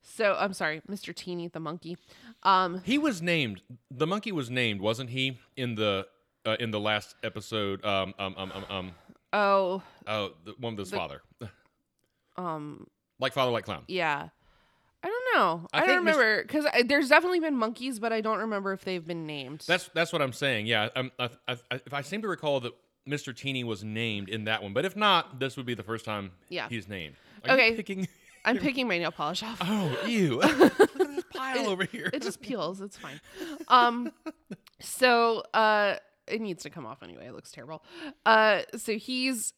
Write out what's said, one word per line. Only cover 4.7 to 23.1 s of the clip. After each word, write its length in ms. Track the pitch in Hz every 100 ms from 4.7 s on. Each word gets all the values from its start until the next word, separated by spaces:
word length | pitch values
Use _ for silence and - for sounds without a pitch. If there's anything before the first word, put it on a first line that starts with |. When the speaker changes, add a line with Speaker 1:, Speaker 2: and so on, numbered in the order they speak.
| 101
Speaker 2:
wasn't 300 | 101 117 127
he, 280 | 127 131 127 _ -
in 160 | 123
the, 320 | 110 107 98 95 _ _ _ 113
uh, 100 | 110
in 100 | 117
the 100 | 107
last 360 | 104 107 - -
episode? 640 | 110 110 - 110 101 98
Um, 300 | 104 98 95 98
um, 160 | 98 95
um, 140 | 95
um, 100 | 95 101
um, 200 | 98 92 85 _ - _
Speaker 1:
Oh. 500 | 208 202 196 185 190 - - -
Speaker 2:
oh, 260 | 107 98 80
the 100 | 85 113
one 160 | 120 104
with 100 | 92
his 40 |
Speaker 1:
The 60 | 101
Speaker 2:
father. 240 | 80 69 _ _ 110 _ _ _ _ _ _ _ _ -
Speaker 1:
Um, 500 | 180 156 147 143 - _ _ _
Speaker 2:
Like 140 | 131
father, 180 | 139 127
like 140 | 117
clown. 180 | 104 90 -
Speaker 1:
Yeah. 400 | 180 160 143 160 _ _ _ _ _ _ _
I 60 | 349
don't 260 | 466 508
know. 320 | 415 190 170 170
Speaker 2:
I 60 | -
Speaker 1:
I 20 |
don't 80 | 349
Speaker 2:
think 160 | 359
Mis- 120 | 339 302
Speaker 1:
remember, 280 | 220 208
'cause 220 | 220 302 294
I, 100 | -
there's 260 | 240 285 269
definitely 320 | 302 349 359
been 160 | 320 269
monkeys, 420 | 226 233 254 226
but 140 | 226
I 80 | 226
don't 180 | 220 214
remember 340 | 220 208 196
if 120 | 190
they've 200 | - 180 160
been 200 | 170 156
named. 380 | 147 131 151 -
Speaker 2:
That's, 220 | 175 -
that's 180 | 160 165
what 80 | 170
I'm 120 | 139
saying. 340 | 117 139 117 107
Yeah, 220 | 113 110 -
um, 160 | 127 -
I, 120 | 123 - -
I, 40 | 123 _
I, 100 | 127 -
if 80 |
I 80 | 143
seem 200 | 135 202
to 60 | 214
recall 320 | 175 151 139
that 120 | 120 - _ _
Mister 260 | -